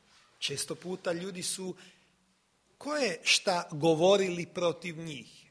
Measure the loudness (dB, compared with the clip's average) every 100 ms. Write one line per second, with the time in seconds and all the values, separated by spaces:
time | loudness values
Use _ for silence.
0 | _ _ _ -8 -6 -6 -6 -8 -8 -6
1 | -4 -4 -4 -8 -6 -6 -8 -12 -16 -20
2 | _ _ _ _ _ _ _ -14 -6 -2
3 | -2 0 2 2 2 0 -2 0 2 6
4 | 8 6 4 -2 -6 -2 -2 -2 -6 -12
5 | -12 -12 -14 -20 -20